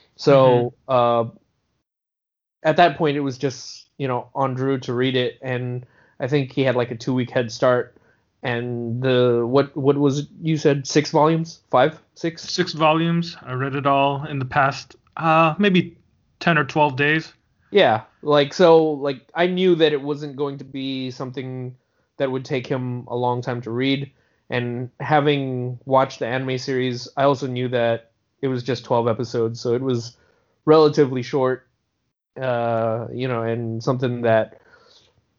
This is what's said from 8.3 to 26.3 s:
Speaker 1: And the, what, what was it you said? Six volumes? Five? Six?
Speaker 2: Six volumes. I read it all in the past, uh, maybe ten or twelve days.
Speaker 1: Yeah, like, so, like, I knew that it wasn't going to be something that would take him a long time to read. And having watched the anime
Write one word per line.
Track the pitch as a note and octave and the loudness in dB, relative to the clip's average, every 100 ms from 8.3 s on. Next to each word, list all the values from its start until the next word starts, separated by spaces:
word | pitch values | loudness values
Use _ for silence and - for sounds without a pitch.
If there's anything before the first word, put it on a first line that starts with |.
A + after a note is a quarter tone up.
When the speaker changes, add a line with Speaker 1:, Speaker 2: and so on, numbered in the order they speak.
| _ | _
Speaker 1:
And | C3+ A#2+ B2 A#2+ A#2 B2 | -6 -4 -4 -6 -6 -4
the, | C3 B2 B2 A#2 A#2 | 0 4 4 4 2
what, | C3+ C#3+ D#3 | 2 0 0
what | C3+ C#3+ | 0 2
was | C#3+ C#3 | 2 0
it | - - | -4 -8
you | D#3+ D#3 | -4 0
said? | D#3 C#3+ C3 | 2 2 0
Six | D#3 C#3+ | 0 2
volumes? | D#3+ D3+ E3 E3 - _ | 4 4 2 -2 -10 _
Five? | B2+ D3 D#3 _ _ | 2 2 0 _ _
Six? | E3 E3 | -8 -8
Speaker 2:
Six | - - F3 | -8 -4 -4
volumes. | D3+ D#3 D#3+ E3+ E3+ E3+ - | 0 2 2 0 -2 -4 -10
I | - | -10
read | B2+ C#3 C#3 | -6 -4 -2
it | C#3 | 0
all | C#3 C#3 C#3 D#3 | 2 2 0 -6
in | C#3+ | -8
the | C3 | -4
past, | D3 C#3 C3+ - _ _ - | 0 0 -2 -12 _ _ -6
uh, | D#3+ D#3+ E3 D#3+ | 0 4 2 2
maybe | G#3 F3+ E3+ - _ _ _ _ | 2 2 2 -6 _ _ _ _
ten | F3 D#3+ | 0 2
or | C3+ | 0
twelve | D#3 D3 C3 | 2 0 2
days. | D3 D#3+ - _ _ _ _ | 0 0 -2 _ _ _ _
Speaker 1:
Yeah, | G3+ C#3+ A2 - _ | 4 4 4 -2 _
like, | D3 D3 C#3+ - | 0 2 2 4
so, | F3 E3 D#3 | 6 6 4
like, | D3 C#3+ C3 - E3 | 0 -4 -6 -8 -2
I | F3+ | 0
knew | F3+ F#3 E3 | 2 2 4
that | D#3 | 4
it | D3 | 2
wasn't | C#3 D3 D3+ C3+ | -2 -6 -8 -8
going | C#3+ C#3 | -8 -8
to | C#3 | -12
be | C3+ C3+ C3 C3 | -10 -8 -8 -8
something | B2 C3 C3 B2+ B2+ B2+ B2+ _ _ _ - | -8 -10 -10 -10 -10 -12 -14 _ _ _ -6
that | C3+ | -4
would | C3 C3 | -4 -6
take | C3+ A#2+ | -6 -4
him | C3 B2+ B2 A#2+ | -6 -4 -8 -8
a | B2 | -4
long | B2 B2 | -2 -2
time | A#2+ B2 | -4 -6
to | A#2+ | -6
read. | A#2 C3+ C#3 C#3 _ _ _ - | -4 -2 -2 -4 _ _ _ -8
And | B2 A#2+ A#2+ B2+ - | -4 -4 -6 -10 -10
having | C#3 D3+ D3 C#3+ C3+ B2+ B2 B2 - | 0 0 2 0 -2 -6 -6 -10 -2
watched | C3 C3 - | 0 0 -2
the | |
anime | A#2 | -6